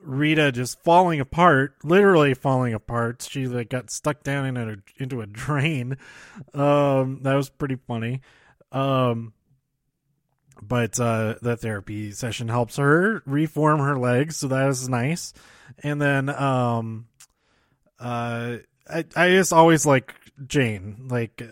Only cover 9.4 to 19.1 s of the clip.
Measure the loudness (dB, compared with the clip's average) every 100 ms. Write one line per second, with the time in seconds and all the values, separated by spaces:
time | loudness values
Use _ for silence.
9.4 | _ _ _ _ _ _ _ _ _ _
10.4 | _ _ -6 -4 -2 -2 -2 0 -2 -4
11.4 | -4 -4 -6 -8 -10 -10 -10 -8 -8 -6
12.4 | -4 -2 -2 0 2 4 2 -2 -4 -2
13.4 | -2 0 2 2 0 0 2 2 0 -4
14.4 | -4 0 0 -2 -4 -2 -2 -4 -8 -18
15.4 | -20 -20 -20 -10 -6 -2 0 0 -2 -2
16.4 | 0 0 0 -2 -4 -10 -14 _ -20 _
17.4 | _ _ _ _ _ _ -8 -6 -6 -6
18.4 | -8 -10 -14 _ -10 -8 -4